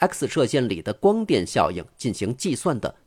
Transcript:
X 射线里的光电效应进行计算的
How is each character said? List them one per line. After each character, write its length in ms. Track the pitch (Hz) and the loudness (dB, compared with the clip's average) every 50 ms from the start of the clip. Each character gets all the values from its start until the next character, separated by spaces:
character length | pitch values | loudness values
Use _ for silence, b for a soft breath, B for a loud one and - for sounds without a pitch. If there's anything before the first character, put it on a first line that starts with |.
X 280 | 180 185 - - 147 127 | -2 -2 0 -4 -6 -2
射 160 | - 165 131 | 0 0 2
线 240 | 117 - 139 123 107 | 2 2 0 0 0
里 140 | 98 82 | -2 -4
的 100 | - - | -4 -8
光 320 | 104 - - 196 214 226 220 | -4 2 2 2 2 2 0
电 220 | - 143 101 92 | 2 2 0 0
效 240 | - - 120 82 82 | 0 2 2 2 2
应 120 | 90 87 - - _ | 0 -4 -10 -12 _
进 160 | - - 120 | -6 -4 -4
行 240 | - - 101 104 131 | -4 -2 -4 -4 -4
计 180 | - - 185 131 | -2 -2 -2 -2
算 240 | - - 180 143 107 | 0 0 -2 0 0
的 160 | - - - _ _ | -4 -6 -8 _ _